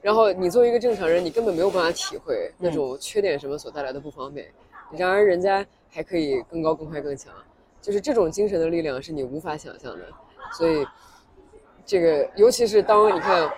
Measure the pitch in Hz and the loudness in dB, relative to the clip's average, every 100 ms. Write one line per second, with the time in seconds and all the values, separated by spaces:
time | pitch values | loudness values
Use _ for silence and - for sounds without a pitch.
0 | 196 214 220 185 180 208 240 240 247 208 | 2 4 4 2 0 4 4 2 0 -2
1 | 170 170 175 156 226 165 190 185 170 175 | 0 0 0 -2 -2 0 0 0 -2 -2
2 | - - - 117 85 _ 175 156 135 135 | -8 -10 -6 -6 -6 _ -4 -2 -4 -6
3 | - - 196 143 143 143 131 147 139 139 | -6 -2 -2 -2 -6 -10 -10 -10 -8 -8
4 | 147 143 135 143 80 _ _ - - 156 | -14 -14 -14 -14 -18 _ _ -20 -18 -4
5 | 180 190 208 175 185 196 202 _ _ 160 | 0 4 4 4 2 0 -2 _ _ -12
6 | 156 175 151 131 113 165 156 156 156 156 | -4 -2 0 -2 -4 -4 -2 -2 -6 -10
7 | 143 135 - - - _ _ _ - 403 | -8 -10 -14 -20 -20 _ _ _ -4 -4
8 | 294 240 170 175 208 190 165 170 156 131 | 0 2 2 2 0 0 0 0 -2 -6
9 | 139 156 131 143 160 151 147 - 123 87 | -8 -8 -6 -8 -8 -10 -12 -16 -16 -16
10 | 90 - - - - - 165 156 135 - | -18 -20 -20 -20 -16 -2 0 2 -2 -8
11 | - - _ _ - - _ _ - 196 | -20 -20 _ _ -20 -20 _ _ -2 2
12 | 165 151 139 - 220 - 233 214 185 214 | 4 2 0 6 4 6 2 2 4 6
13 | 214 185 185 185 151 | 6 4 2 2 0